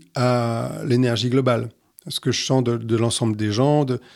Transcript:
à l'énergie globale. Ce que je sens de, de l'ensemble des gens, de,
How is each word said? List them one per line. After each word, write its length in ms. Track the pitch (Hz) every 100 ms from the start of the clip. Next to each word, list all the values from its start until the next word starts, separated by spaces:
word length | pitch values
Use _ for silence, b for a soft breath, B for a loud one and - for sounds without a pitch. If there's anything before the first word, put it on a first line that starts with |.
| -
à 680 | - 127 123 117 117 123 - -
l'énergie 440 | 123 127 113 120
globale. 400 | 131 127 117 113 - _ _ 160
Ce 120 | -
que 120 | 135
je 140 | - -
sens 180 | 131
de, 140 | 117 117
de 180 | 113 117
l'ensemble 400 | 117 - 117 107
des 160 | 107
gens, 320 | 104 139 147
de, 160 | 135 123 B